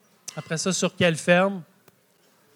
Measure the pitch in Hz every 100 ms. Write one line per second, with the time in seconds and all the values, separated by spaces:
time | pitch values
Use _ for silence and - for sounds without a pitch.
0 | _ _ - - - 160 196 175 185 -
1 | 180 160 - 175 196 190 - _ _ _
2 | _ _ _ _ _